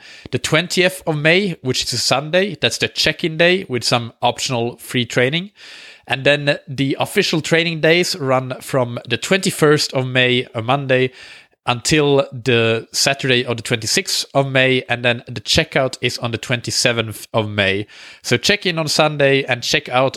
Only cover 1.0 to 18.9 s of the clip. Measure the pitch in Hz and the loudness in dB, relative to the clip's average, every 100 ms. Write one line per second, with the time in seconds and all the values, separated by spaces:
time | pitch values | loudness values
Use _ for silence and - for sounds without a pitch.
1 | - 151 156 180 202 - 127 - - 117 | -4 0 2 2 2 -4 -4 -4 -4 -4
2 | - 131 151 175 208 220 120 - - - | -2 -2 0 0 0 -2 -2 0 -4 0
3 | 160 151 170 160 170 185 190 123 - 123 | -2 0 -4 2 2 2 0 -4 0 -2
4 | 117 - 123 117 - 123 117 131 - 127 | -2 -2 -2 -2 -4 -2 -4 -6 -6 -4
5 | 117 135 127 165 202 _ - - - - | -2 0 0 0 -8 _ -20 -20 -20 -18
6 | - 127 135 147 143 151 - 127 139 - | -8 0 2 2 0 -4 -6 -2 -2 -2
7 | 131 208 180 165 - 160 170 160 156 170 | -2 0 0 0 2 2 2 0 4 4
8 | 175 - 135 131 127 131 - 139 120 120 | 2 -2 0 0 0 -10 -4 -2 -2 -4
9 | - - - 190 190 - 151 147 - 135 | -6 -4 0 0 0 2 4 4 2 -2
10 | 127 127 123 123 123 117 113 139 135 127 | 0 2 4 2 0 -6 -2 -2 2 2
11 | 127 - - - _ _ - 120 - 156 | 2 -4 -20 -20 _ _ -4 -4 0 2
12 | 143 139 - 123 127 117 113 113 - - | 4 2 0 -4 0 2 2 0 -4 -2
13 | 143 135 135 123 123 113 - 120 107 190 | -2 0 0 0 0 -6 -2 -4 0 -2
14 | 190 - - 143 135 131 131 127 - 120 | -2 -4 -2 -2 0 2 4 2 0 -2
15 | 123 120 - 117 - - 156 156 131 - | 0 -2 -6 -10 -2 0 0 0 -2 -2
16 | 127 - 120 113 - 120 110 - 127 117 | -4 -4 -6 -6 -4 -4 -4 0 0 0
17 | 110 - - 117 107 104 95 98 104 - | -4 -8 -4 -2 -2 0 0 0 -4 -14
18 | - - - 120 - 202 185 165 151 | -20 -12 -2 0 2 0 0 -2 -2